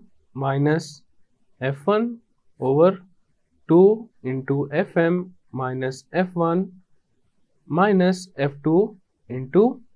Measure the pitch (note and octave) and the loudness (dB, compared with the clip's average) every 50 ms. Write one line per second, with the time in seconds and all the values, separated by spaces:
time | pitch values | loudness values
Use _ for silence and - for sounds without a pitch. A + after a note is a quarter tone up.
0 | - - _ _ _ _ - C3 C#3 C#3 C#3 C#3 C#3+ D3+ D#3+ E3+ E3+ - - - | -18 -20 _ _ _ _ -10 -6 -4 -2 0 0 0 0 0 -2 -4 -8 -14 -20
1 | _ _ _ _ _ _ _ _ _ _ _ - B2+ C3+ C#3 C#3+ - G3 G#3 G#3+ | _ _ _ _ _ _ _ _ _ _ _ -8 -6 -6 -6 -4 -2 -2 0 0
2 | A#3 A#3+ A#3 A#3 _ _ _ _ _ _ _ - B2+ B2+ C3+ D3+ E3+ F#3 F#3 - | -2 -4 -8 -12 _ _ _ _ _ _ _ -6 -2 0 2 4 4 4 2 0
3 | - _ _ _ _ _ _ _ _ _ _ _ _ - D#3+ F3 F#3+ G3+ A3 A3+ | -8 _ _ _ _ _ _ _ _ _ _ _ _ 4 6 6 6 6 4 0
4 | - - _ _ - B2+ C3 C3 C3 - C#3 C#3+ C#3+ - C#3+ D#3+ E3+ D#3+ - F3 | -4 -12 _ _ -8 -6 -6 -6 -4 -2 -2 -2 -4 -4 -4 -4 -4 -2 0 0
5 | E3+ E3+ F3+ F3+ F3+ F#3 - _ _ _ - B2+ C3 C3 C3 C3 B2+ C3 C3 - | 0 2 0 -2 -4 -8 -14 _ _ _ -8 -6 -6 -6 -4 -4 -6 -6 -6 -8
6 | - _ - E3+ F#3 F3+ F3+ E3+ E3 E3 E3+ F#3 G3 G3 - - _ _ _ _ | -12 _ -4 -2 -2 -2 -2 -2 -2 0 0 -2 -4 -6 -10 -18 _ _ _ _
7 | _ _ _ _ _ _ _ _ _ _ _ _ _ - C#3+ E3+ G3 G#3+ G3 F#3 | _ _ _ _ _ _ _ _ _ _ _ _ _ -4 0 0 2 2 4 4
8 | F3+ F#3 F#3+ F#3 - - _ - C#3 C#3+ C#3 - - D#3 E3 F3+ A3 A3+ - - | 2 2 0 -2 -8 -12 _ -6 -4 -4 -6 -4 -2 0 2 2 2 0 -4 -12
9 | _ _ _ _ _ - - B2+ C3 C3 - F3+ A3 B3+ C#4 - - _ _ | _ _ _ _ _ -14 -12 -12 -8 0 2 2 2 2 0 -4 -12 _ _